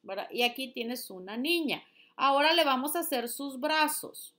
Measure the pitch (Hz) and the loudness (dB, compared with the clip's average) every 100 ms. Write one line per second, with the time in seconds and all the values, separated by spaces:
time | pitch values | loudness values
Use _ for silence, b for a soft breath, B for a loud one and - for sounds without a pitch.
0 | 196 196 - 233 240 240 262 247 233 247 | -8 -8 -4 0 0 0 -8 -6 -6 -6
1 | - 185 185 226 285 339 285 160 b b | -10 -12 -8 -4 0 2 2 -4 b b
2 | b - 269 277 302 339 294 254 285 349 | b 0 4 6 6 6 4 2 0 -2
3 | 330 262 233 - 277 262 302 311 302 - | -2 -2 -4 -6 -8 -4 0 2 2 0
4 | - - - | -8 -14 -20